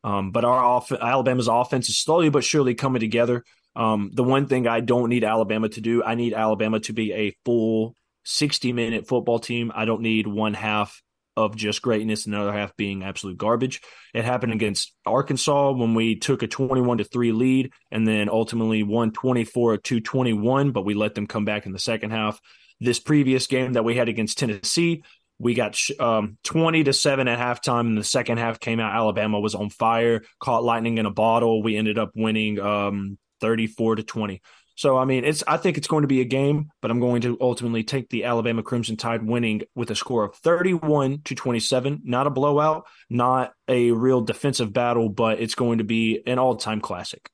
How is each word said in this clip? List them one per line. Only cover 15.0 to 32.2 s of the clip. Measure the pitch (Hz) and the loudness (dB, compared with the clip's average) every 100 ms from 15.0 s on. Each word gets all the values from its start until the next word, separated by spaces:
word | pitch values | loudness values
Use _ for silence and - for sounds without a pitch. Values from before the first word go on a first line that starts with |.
| - | -2
Arkansas | 120 - 135 - 143 139 | 0 0 -2 2 2 2
when | 127 117 | 2 2
we | 113 113 107 | 2 2 0
took | - 135 | 0 0
a | 113 | -2
twenty-one | - 131 131 123 120 | -2 0 2 2 0
to | |
three | 104 120 120 | -2 0 0
lead | 113 127 131 127 _ _ | 2 4 2 0 _ _
and | 110 110 | 0 2
then | 107 101 | 2 2
ultimately | 110 113 117 110 110 | 0 0 -2 0 0
won | 101 113 113 | 0 0 0
twenty-four | 110 127 123 113 123 117 110 | -2 0 0 0 0 2 2
to | - 120 | 0 -4
twenty-one, | 113 131 127 107 110 135 143 | -2 -2 0 0 2 2 2
but | 117 | 0
we | 98 | -2
let | 104 104 | -2 -2
them | 104 104 | -4 -6
come | 113 107 | -2 -2
back | 104 | -4
in | 101 | -6
the | 95 | -8
second | - 113 110 | -4 -4 -4
half. | 110 107 107 _ - _ _ | -4 -4 -6 _ -20 _ _
This | 120 120 | -2 -2
previous | - 151 131 131 - | 2 2 4 2 0
game | 131 127 | -2 0
that | 120 | 0
we | 113 120 | 0 0
had | 117 | 0
against | 107 107 - | 0 -4 -2
Tennessee, | 123 101 - - 170 165 - _ _ _ | -4 -2 -2 0 0 0 -6 _ _ _
we | 120 | -2
got | 117 107 | 0 -2
sh-, | - - 143 | -2 -4 -2
um, | 120 110 104 - | 0 2 -2 -6
twenty | - 160 165 160 | -2 2 2 4
to | 143 | 2
seven | 131 147 135 127 | 2 2 2 0
at | 120 | 0
halftime. | 123 123 - 120 117 | -2 -2 0 0 2
In | |
the | 107 | 0
second | 104 131 120 117 | 0 -2 0 -2
half | 117 110 | -2 -4
came | - 113 | -4 -2
out, | 110 | -2
Alabama | 107 110 104 107 104 | 0 0 0 0 0
was | 107 | -2
on | 101 104 | -4 -6
fire, | - 113 113 117 113 - _ | 0 2 4 2 0 -4 _
caught | - 117 | 0 0
lightning | 120 117 117 113 | 2 0 0 0
in | 107 | 0
a | |
bottle. | 95 110 113 117 110 | 2 4 4 4 2
We | 110 107 | 2 0
ended | 110 107 | 0 0
up | 104 | -4
winning, | 113 | -2